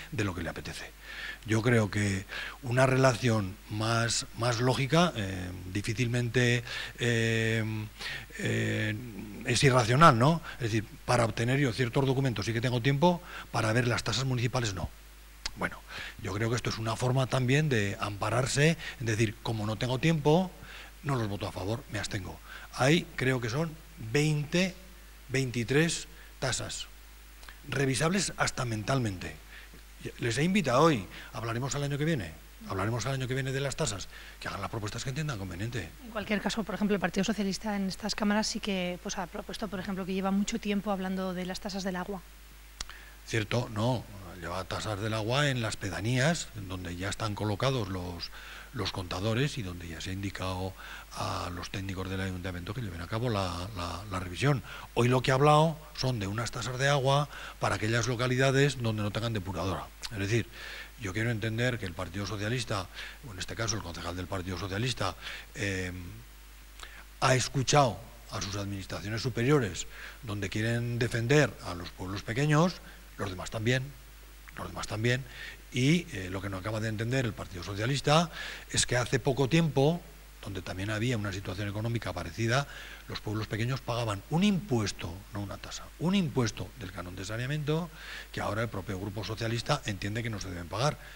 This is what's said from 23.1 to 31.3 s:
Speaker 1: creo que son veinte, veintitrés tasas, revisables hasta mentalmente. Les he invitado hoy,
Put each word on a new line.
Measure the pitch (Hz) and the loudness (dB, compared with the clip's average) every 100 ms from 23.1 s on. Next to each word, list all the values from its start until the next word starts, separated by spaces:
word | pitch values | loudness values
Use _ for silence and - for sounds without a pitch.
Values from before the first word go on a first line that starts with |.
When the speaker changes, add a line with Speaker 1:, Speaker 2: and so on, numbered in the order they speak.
Speaker 1:
creo | - 131 131 | 0 2 2
que | 117 | 0
son | 123 165 151 - - 110 | 0 -2 -4 -14 -12 0
veinte, | 143 151 151 143 175 185 180 - - - - - | 4 4 2 2 2 2 -2 -14 -18 -20 -20 -2
veintitrés | 127 131 117 113 135 165 - - - - - | 0 0 0 2 4 4 2 -6 -16 -18 -4
tasas, | 135 - 104 - - - - - - - - - - | -2 -2 -4 -8 -10 -14 -20 -20 -20 -18 -18 -16 -4
revisables | 131 139 123 160 196 - - | 0 2 4 4 4 0 0
hasta | 143 - | 0 0
mentalmente. | 127 110 104 135 117 92 85 78 - - - - - - - - | -2 -2 2 2 2 -2 -6 -10 -16 -18 -18 -18 -18 -12 -12 -4
Les | 120 117 | -2 2
he | |
invitado | 165 196 143 123 | 2 2 4 6
hoy, | 165 135 87 - - | 8 6 0 -10 -12